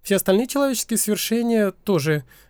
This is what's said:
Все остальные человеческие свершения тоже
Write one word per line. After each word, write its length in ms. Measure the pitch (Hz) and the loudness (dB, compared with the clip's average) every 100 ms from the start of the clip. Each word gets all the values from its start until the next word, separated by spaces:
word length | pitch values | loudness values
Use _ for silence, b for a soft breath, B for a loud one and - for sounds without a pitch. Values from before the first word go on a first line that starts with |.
Все 140 | - 196 | 0 0
остальные 320 | - 190 254 | 2 2 2
человеческие 500 | 277 277 233 - 220 | 0 0 -2 -4 -2
свершения 720 | - 208 - 226 233 226 202 - | -2 -2 -2 -2 0 2 0 -2
тоже 400 | - 180 143 151 - b b | -2 0 0 -2 -4 b b